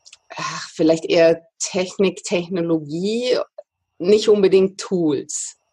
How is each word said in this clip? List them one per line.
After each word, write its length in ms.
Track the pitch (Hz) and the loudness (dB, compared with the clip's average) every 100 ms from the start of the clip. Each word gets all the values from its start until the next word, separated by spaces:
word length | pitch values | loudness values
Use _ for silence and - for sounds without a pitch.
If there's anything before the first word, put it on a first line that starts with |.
| _ - _ - | _ -20 _ -14
ach, 320 | 156 165 - | -12 -12 -12
vielleicht 320 | - 160 165 - | 0 2 2 0
eher 380 | 175 165 165 - _ | 4 4 2 -4 _
Technik, 640 | - 190 185 - 196 185 | -8 -6 -6 -2 -2 -2
Technologie, 1120 | - 180 170 185 170 165 147 165 196 226 247 - - - - _ _ - | -4 -6 -4 -4 -2 -2 -4 -6 -4 -4 -2 -2 -4 -12 -20 _ _ -4
nicht 280 | 180 214 220 | 2 4 4
unbedingt 520 | 208 190 190 190 190 | 4 4 4 2 -2
Tools. 800 | - 185 160 139 - - - - _ | -6 -2 0 -2 -4 -10 -10 -14 _